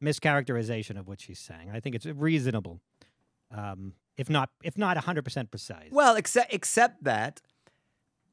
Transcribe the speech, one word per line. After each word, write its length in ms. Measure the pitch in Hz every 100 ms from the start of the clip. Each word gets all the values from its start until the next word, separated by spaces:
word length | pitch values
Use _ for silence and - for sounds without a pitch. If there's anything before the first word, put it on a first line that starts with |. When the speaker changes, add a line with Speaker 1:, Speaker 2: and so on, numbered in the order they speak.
Speaker 1:
mischaracterization 920 | 147 147 156 143 127 120 113 113 104 101
of 100 | 95
what 120 | 98
she's 180 | - 90
saying. 320 | - 80 85
I 80 | 110
think 140 | 139
it's 100 | 117
reasonable, 760 | - 143 156 160 127 110 92 87 - _ _ _ _ _ _
um, 440 | 107 104 95 95 - _ -
if 100 | 131
not, 220 | 151 135 _
if 140 | 170 190
not 220 | 202 170
a 20 |
hundred 220 | 151 170
percent 260 | 131 139 117
precise. 380 | 104 - 101 78
Speaker 2:
Well, 260 | 269 277 220
except, 360 | - 240 240
except 520 | 208 - - 240 233
that, 360 | 139 110 117 - _ _ _ _ _ _ _ _ _